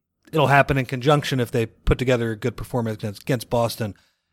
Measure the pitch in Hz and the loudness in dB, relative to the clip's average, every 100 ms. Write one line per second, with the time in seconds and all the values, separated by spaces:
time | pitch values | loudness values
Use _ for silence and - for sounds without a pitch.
0 | _ _ _ 156 165 139 131 139 123 127 | _ _ _ 0 4 4 4 0 -2 -2
1 | 135 147 - 131 117 123 113 _ - 117 | 2 2 2 -2 -2 -2 -4 _ -2 0
2 | 127 123 117 107 123 - 110 127 113 107 | 2 0 0 -4 -6 -6 -6 -4 -4 -6
3 | 110 101 - 127 - 120 117 - 107 - | -8 -8 -4 -4 -2 -2 0 -2 -8 -10
4 | _ _ _ | _ _ _